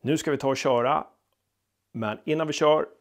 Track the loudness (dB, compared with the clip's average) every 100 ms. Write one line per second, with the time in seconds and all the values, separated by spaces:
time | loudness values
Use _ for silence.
0 | 0 -2 -2 -2 -2 0 0 2 2 0
1 | -4 _ _ _ _ _ _ _ _ -8
2 | -6 -6 -4 -2 -2 2 4 4 0 -10